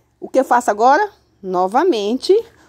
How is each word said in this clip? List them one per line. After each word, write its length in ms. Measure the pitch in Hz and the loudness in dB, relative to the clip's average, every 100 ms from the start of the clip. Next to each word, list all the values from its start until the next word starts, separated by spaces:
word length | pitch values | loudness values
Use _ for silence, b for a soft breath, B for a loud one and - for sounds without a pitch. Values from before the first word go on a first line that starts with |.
| b _ | b _
O 80 | - | -4
que 100 | 262 | -2
eu 60 | |
faço 260 | 262 240 240 | 0 0 0
agora? 400 | 208 254 302 415 - _ _ | 2 2 2 0 -8 _ _
Novamente, 960 | 190 180 190 247 359 226 202 254 - 415 - b | -6 -2 0 0 0 0 -2 -4 2 0 0 b